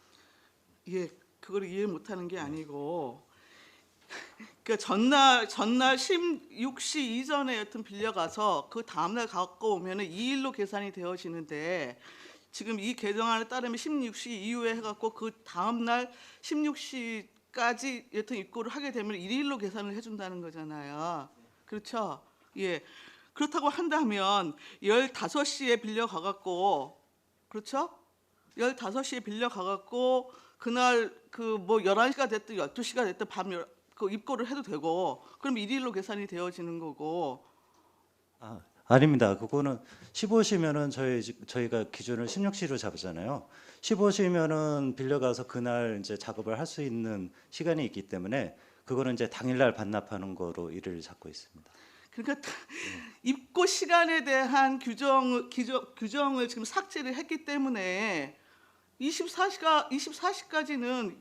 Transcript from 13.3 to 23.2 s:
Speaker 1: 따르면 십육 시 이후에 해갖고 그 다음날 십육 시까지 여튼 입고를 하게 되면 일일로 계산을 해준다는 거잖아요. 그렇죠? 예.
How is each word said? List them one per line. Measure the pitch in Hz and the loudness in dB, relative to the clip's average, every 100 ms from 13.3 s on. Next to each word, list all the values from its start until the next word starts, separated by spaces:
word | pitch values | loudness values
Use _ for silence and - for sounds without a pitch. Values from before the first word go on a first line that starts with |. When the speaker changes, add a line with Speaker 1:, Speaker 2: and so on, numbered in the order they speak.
| 226 226 | 0 0
Speaker 1:
따르면 | 254 240 233 | -4 -4 -4
십육 | 320 302 240 202 | -4 -2 -2 -6
시 | 240 220 | -8 -6
이후에 | 208 240 226 226 | -4 -2 -2 -2
해갖고 | 220 208 220 220 | -4 -4 -6 -4
그 | 220 - | -8 -8
다음날 | - 175 202 233 233 240 247 - - - | -10 -2 0 0 2 0 0 -10 -20 -16
십육 | - 302 302 285 | -4 0 0 -2
시까지 | - 262 226 220 190 _ _ 247 233 233 269 247 - | -8 -8 -6 -6 -10 _ _ 0 0 0 -2 -6 -6
여튼 | 208 214 240 | -6 -4 -6
입고를 | 190 233 226 | -6 -6 -6
하게 | 285 285 | -6 -4
되면 | 226 208 202 | -4 -4 -4
일일로 | 180 254 285 262 | -2 0 0 -2
계산을 | 202 208 202 202 | -4 -4 -6 -6
해준다는 | 226 214 190 180 | -8 -8 -8 -8
거잖아요. | 170 165 156 151 143 147 165 165 135 - _ _ - | -8 -8 -8 -8 -8 -6 -4 -4 -8 -16 _ _ -12
그렇죠? | 214 208 233 196 135 - _ _ 185 | -10 -6 -4 -4 -6 -12 _ _ -4
예. | 190 160 - - - - | -2 -2 -6 -18 -20 -20